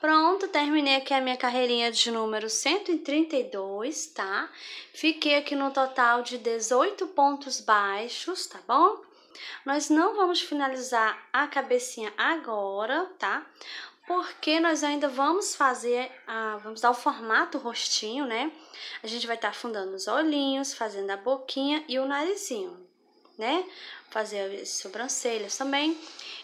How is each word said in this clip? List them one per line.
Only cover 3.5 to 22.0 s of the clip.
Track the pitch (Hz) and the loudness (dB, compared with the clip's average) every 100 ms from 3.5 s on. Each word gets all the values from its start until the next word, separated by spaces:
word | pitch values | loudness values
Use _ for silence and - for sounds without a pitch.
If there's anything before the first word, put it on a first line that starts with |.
| 202 196 202 233 320 - | -6 -6 -6 -6 -6 -8
tá? | - 196 202 311 - - - - | -6 -4 -2 -4 -10 -16 -16 -16
Fiquei | - 311 320 302 294 | 0 0 2 2 2
aqui | 294 | 2
no | 285 277 | -2 0
total | 277 262 262 240 240 | 2 0 4 4 4
de | 240 247 | 0 -4
dezoito | 220 226 226 254 349 403 349 | -4 -2 2 2 2 0 -4
pontos | - 285 277 269 247 | 4 4 4 -6 -6
baixos, | - 208 202 196 233 - - 370 - | 2 4 4 -2 -6 -8 -6 -6 -8
tá | 190 - | -12 2
bom? | 254 359 440 - - _ - - - - | 6 6 4 -10 -20 _ -18 -14 -12 -2
Nós | 285 294 | -2 4
não | 302 359 427 | 4 4 4
vamos | 370 349 | 2 2
finalizar | - 294 277 262 247 240 220 - - | 0 0 0 -2 0 2 2 0 -2
a | 247 285 | 0 0
cabecinha | 285 262 247 247 - 214 - | -2 2 0 0 -8 -8 0
agora, | 247 320 277 214 196 196 220 294 370 - | 0 0 -2 -4 -2 -2 0 0 -2 -4
tá? | 196 233 311 - - - - _ - | -2 -2 -6 -18 -14 -14 -14 _ -2
Porque | 349 262 - - 311 | -2 -2 -4 2 4
nós | 330 311 | 4 2
ainda | 294 285 285 | 0 0 0
vamos | 254 277 349 392 | 2 2 2 0
fazer, | - 277 240 233 240 254 - - | 2 2 2 0 -2 -2 -10 -10
a, | 226 220 214 | -6 -4 -6
vamos | 214 220 | -10 2
dar | 240 | 4
o | |
formato | 247 302 254 226 226 330 285 | 4 0 -2 2 2 2 -2
rostinho, | 240 226 - - 214 247 | -4 -4 -2 -2 -2 -2
né? | 277 226 294 302 - - - - | -2 0 -2 -6 -20 -16 -14 -12
A | 220 | -8
gente | 233 233 | -6 -4
vai | 226 | -2
tá | 214 | -2
afundando | 202 247 214 190 | -4 -6 -4 -6
os | 190 196 | -6 -2
olhinhos, | 240 320 285 277 269 269 | 2 4 2 2 0 -2
fazendo | - 220 196 196 | -4 -4 -4 -4
a | 196 | -2
boquinha | 214 180 262 - 277 302 302 | 0 -2 -2 -2 0 0 -2
e | |
o | 254 | -2